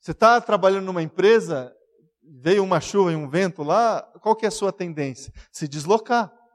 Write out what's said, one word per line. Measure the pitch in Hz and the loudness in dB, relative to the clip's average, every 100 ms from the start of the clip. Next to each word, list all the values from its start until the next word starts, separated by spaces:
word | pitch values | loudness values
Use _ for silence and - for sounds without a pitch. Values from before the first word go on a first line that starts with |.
Você | - | -12
tá | 156 226 240 | 2 4 4
trabalhando | 233 208 190 196 | 2 2 2 0
numa | 190 180 | -4 -6
empresa, | 160 - 185 226 170 147 127 _ _ _ _ _ | -6 2 4 4 2 -6 -8 _ _ _ _ _
veio | _ 139 135 202 | _ -6 0 2
uma | 190 175 | 2 0
chuva | - 202 185 | 0 0 0
e | 160 | 0
um | 147 | -4
vento | 151 190 156 | -2 -2 -4
lá, | 147 185 233 180 - - | -2 0 0 -2 -8 -8
qual | 214 220 | -2 0
que | |
é | 220 | -2
a | |
sua | 208 196 | -2 -6
tendência? | 190 175 151 139 127 - - - | -4 -8 -6 -8 -8 -18 -20 -20
Se | - 147 | -10 -10
deslocar. | 147 151 226 226 240 202 _ _ | -8 0 -2 2 -2 -2 _ _